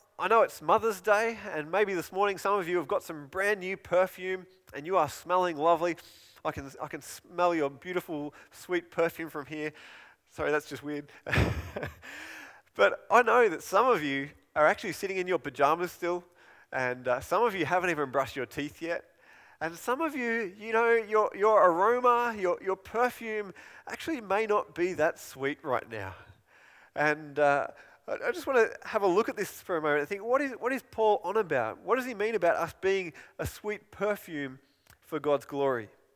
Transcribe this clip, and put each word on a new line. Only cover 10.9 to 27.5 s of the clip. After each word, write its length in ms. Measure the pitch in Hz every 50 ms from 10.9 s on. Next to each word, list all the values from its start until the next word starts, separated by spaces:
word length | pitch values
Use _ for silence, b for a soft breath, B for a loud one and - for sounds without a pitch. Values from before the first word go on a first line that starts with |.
| 147 147 147 - B B B
<laughs> 80 | - - - - - - - - - - 196 - - - - B B B B B B B B B B B B B _ _
But 300 | - - - - - - -
I 120 | 202 240 240
know 260 | 220 220 247 233 202
that 140 | 160 139 -
some 240 | - 185 196 240
of 180 | 262 233 165 151
you 240 | 143 139 139 139 143 - _ _ _ -
are 120 | 156 151
actually 260 | 160 202 - - 185 156
sitting 240 | - 202 190 190
in 100 | 190 180
your 120 | 180 180 160
pajamas 520 | - 143 123 143 139 143 160 175 180 170 -
still, 300 | - 175 170 175 175 175 _ b b b b b b b b -
and, 360 | 131 127 123 123 127 123 127
uh, 120 | 123 135
some 220 | - - 170 202 240
of 120 | 233 190
you 100 | 190 156
haven't 240 | 131 175 185 175 180
even 220 | 165 151 143 131
brushed 260 | 120 143 131 117 -
your 80 | 143 123
teeth 380 | - - 147 143 147 - - 165
yet. 220 | 165 170 - - _ _ B B B B B B B B B 156
And 120 | 165 170
some 280 | - - - 254 277 330
of 120 | 311 294
you, 380 | 262 240 233 226 233 214 175 190 214
you 140 | 208 226 220
know, 180 | 226 233 233 233
your, 380 | 233 214 202 214 214 208 - -
your 360 | 190 202 220 214 190 180 180
aroma, 680 | 165 175 196 226 240 247 247 247 240 240 240 240 220 208
your, 200 | 185 180 175 - 143
your 140 | 185 190
perfume 800 | - - - - 226 247 240 - - 233 226 214 214 208 190 - B B B B B B -
actually 320 | - - - 330 320 247
may 240 | 214 185 190 214 226
not 300 | 208 208 202 - - -
be 180 | 165 175 185 170
that 260 | 143 151 165 - -
sweet 400 | - - - 131 135 139 151 - -
right 280 | 147 123 - - 113
now. 240 | 113 107 95 95 90 - - - - _ _ b b b b b b b b b b
And, 440 | 143 151 151 151 156 156 147 139 147
uh, 300 | 147 143